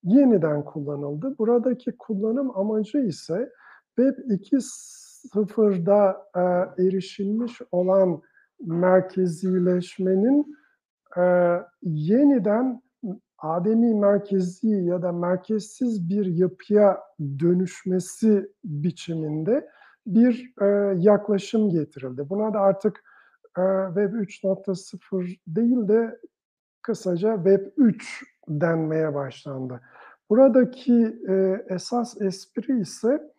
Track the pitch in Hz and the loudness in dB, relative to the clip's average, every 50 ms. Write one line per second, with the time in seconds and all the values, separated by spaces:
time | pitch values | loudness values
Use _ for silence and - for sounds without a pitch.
0 | - 175 202 277 285 254 226 190 156 156 151 147 147 - - 160 143 143 147 139 | 0 4 4 6 6 6 4 4 2 0 -2 -2 -4 -8 -10 -10 -8 -8 -8 -8
1 | 147 143 147 151 165 269 269 _ 220 214 240 240 226 254 247 247 - - - _ | -8 -8 -8 -6 -8 -8 -4 _ 0 0 2 2 2 0 -4 -4 -6 -10 -10 _
2 | - - 226 190 202 220 226 262 285 262 240 190 196 214 220 214 214 208 - 294 | -10 -8 -6 -4 -2 -2 -2 -2 -4 -4 -4 -4 -4 -2 -2 -4 -4 -4 -4 -4
3 | 269 208 147 - - - 160 190 247 - _ _ _ - - _ _ _ _ - | -4 -4 -6 -8 -8 -6 -6 -6 -6 -8 _ _ _ -20 -20 _ _ _ _ 0
4 | 247 269 262 - - 262 208 180 - - - 269 - - - - - - - - | 0 0 0 -4 -4 -4 -4 -4 -2 -2 -2 -2 -2 -4 -12 -18 -20 -20 -20 -20
5 | - - - - _ 254 _ 202 214 185 - - 220 208 196 180 170 185 196 208 | -20 -20 -20 -20 _ -6 _ -2 -2 -2 0 2 2 2 2 0 2 4 4 6
6 | 202 190 190 - - _ _ 180 180 180 180 180 185 185 - - 185 190 185 190 | 4 4 2 -2 -10 _ _ -2 0 2 2 0 -2 -4 -2 0 0 0 0 -2
7 | 180 - - - 202 196 208 220 240 233 240 - - _ - 175 180 185 190 196 | -6 -6 -8 -6 -4 -4 -2 -4 -4 -6 -8 -14 -14 _ -2 -2 0 2 4 4
8 | 190 180 170 147 _ _ _ _ _ _ _ _ 285 175 160 170 175 185 185 185 | 4 2 0 -4 _ _ _ _ _ _ _ _ -8 -6 -2 0 2 4 4 4
9 | 185 185 - 190 185 180 165 160 - 185 185 185 180 180 180 180 175 - - - | 2 0 -2 -2 -2 -2 -2 -4 -2 -2 0 2 2 2 0 0 -2 -6 -8 -4
10 | 190 185 190 190 202 240 277 294 294 294 - _ _ _ _ _ _ _ _ _ | -2 0 2 2 2 4 2 2 0 -2 -8 _ _ _ _ _ _ _ _ _
11 | _ _ - 180 180 180 180 180 175 175 175 175 - - _ _ - 190 156 151 | _ _ -2 0 2 2 4 4 4 2 2 0 -4 -10 _ _ -8 -6 -4 -4
12 | 151 160 208 247 294 285 285 247 180 208 208 226 254 262 247 - _ _ _ _ | 0 2 2 4 4 4 4 4 2 0 0 0 0 -2 -4 -8 _ _ _ _
13 | - 208 180 - _ _ _ _ - 156 160 175 175 208 226 226 233 240 220 208 | -10 -10 -10 -10 _ _ _ _ -8 -4 -4 -2 0 0 2 2 2 2 2 2
14 | 202 202 202 202 202 - 196 190 185 180 180 _ - 220 214 202 180 170 175 180 | 4 4 2 2 0 0 -2 0 0 -2 -4 _ -2 0 0 0 0 -2 -2 -2
15 | 170 180 170 175 175 175 185 180 185 _ 220 214 202 - - - 254 240 226 208 | -2 -4 -4 -2 -2 -2 -2 -2 -2 _ -4 -4 -4 -8 -8 -6 -4 -4 -4 -4
16 | 170 165 196 208 202 185 170 165 185 180 185 _ - - 208 208 208 196 180 - | -4 -2 -2 -2 -2 -2 0 0 0 0 -2 _ -6 0 4 4 6 4 4 0
17 | - - _ _ 156 143 139 139 160 170 180 180 190 175 - - - 190 180 185 | -6 -18 _ _ -8 -8 -6 0 2 2 2 2 0 -2 -6 -10 -6 -2 -2 -2
18 | 175 - - - - 220 214 196 196 - _ _ _ 202 151 147 147 175 170 - | -2 -4 -8 0 2 4 4 4 0 -4 _ _ _ -10 -8 -4 -4 -4 -4 -4
19 | - - 165 160 156 151 151 156 160 170 233 294 - - _ _ _ _ _ _ | -10 -8 -6 -6 -4 -4 -4 -4 -2 0 -2 -2 -2 -6 _ _ _ _ _ _
20 | _ 233 180 226 233 254 233 240 - - _ - 202 202 202 202 202 202 196 180 | _ -2 2 4 4 4 2 0 -6 -18 _ -2 0 2 2 2 0 0 0 2
21 | 170 208 208 202 202 - 208 196 196 - - 226 214 208 170 170 147 147 _ 139 | 4 4 4 4 2 0 -2 -2 -2 -2 -2 0 0 2 0 -2 -2 -4 _ -12
22 | 127 131 127 - 143 143 190 202 214 220 202 208 196 196 190 196 - 214 208 - | -12 -12 -10 -10 -8 -6 -4 -4 -4 -2 -2 2 2 2 2 2 -2 -4 -4 -4
23 | _ _ _ _ _ _ _ _ _ _ _ 175 180 190 190 190 190 190 165 196 | _ _ _ _ _ _ _ _ _ _ _ -2 -2 0 0 0 -2 -4 -2 -2
24 | 208 196 208 233 202 185 - - - 190 190 190 190 - 190 180 - - - 185 | -2 -2 -2 -4 -6 -6 -8 -6 -2 -2 -2 -2 -4 -8 -8 -8 -8 -16 -20 -20
25 | _ _ - 190 180 180 185 _ _ - 160 214 233 233 254 254 220 185 214 226 | _ _ -6 -6 -6 -6 -10 _ _ -6 -4 0 0 2 2 0 2 2 2 0
26 | 233 226 - - - - _ _ _ _ _ _ _ _ _ _ _ - 220 180 | 0 -2 -8 -16 -20 -20 _ _ _ _ _ _ _ _ _ _ _ -8 -8 -6
27 | - 185 180 170 185 214 226 202 165 190 196 196 196 - _ - 277 226 - - | -4 -4 -4 -2 0 -2 -2 0 4 4 4 4 2 -4 _ 4 4 4 4 0
28 | - - - - - _ _ _ _ - 156 147 175 165 165 160 160 156 160 160 | -8 -16 -16 -16 -18 _ _ _ _ -6 -4 -2 0 0 0 0 -2 -2 -2 -2
29 | 160 156 143 143 139 135 123 - - 147 139 131 131 127 123 123 _ _ _ - | -2 -2 -2 -4 -6 -8 -12 -16 -14 -12 -10 -10 -10 -10 -12 -14 _ _ _ -20
30 | - - - _ _ _ 208 233 262 269 220 262 247 247 254 - - - 240 233 | -20 -20 -20 _ _ _ 4 6 6 8 8 6 4 2 -2 -8 0 2 4 4
31 | 233 220 - - - - 190 190 190 190 190 214 - - 185 180 - - 247 240 | 4 2 -2 -8 -4 -2 0 2 2 0 0 -2 -4 -8 -8 -8 -6 -4 -4 -4
32 | 233 233 - - 208 190 180 190 - _ _ - 208 - 269 240 190 - - - | -4 -4 -6 -6 -4 -4 -4 -6 -14 _ _ -10 -4 -2 -2 -2 -2 -4 -8 -4
33 | - 226 277 302 - - _ | -2 0 0 0 -4 -10 _